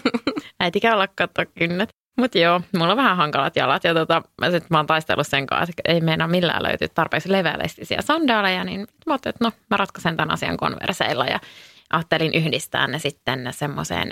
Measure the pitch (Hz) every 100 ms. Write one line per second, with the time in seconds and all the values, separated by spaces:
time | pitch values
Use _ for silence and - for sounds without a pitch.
0 | - 233 - 294 - - 180 202 226 214
1 | 196 - 175 - 175 - 170 175 214 -
2 | _ - 233 - 170 175 175 180 165 220
3 | 254 180 151 139 143 - 131 156 170 165
4 | 160 165 - - 170 175 - 160 147 160
5 | - 107 147 139 135 64 175 - - 170
6 | 160 160 165 180 170 - - - - -
7 | 160 156 175 196 165 - - - - -
8 | - 320 294 220 196 185 185 185 202 _
9 | - 277 - - 226 - - 202 196 180
10 | 170 160 156 160 - - - - - 190
11 | 113 131 - - - - - - - 160
12 | 165 160 160 - 160 123 - 123 139 139
13 | 143 - - 131 123 - 147 139 156 85
14 | -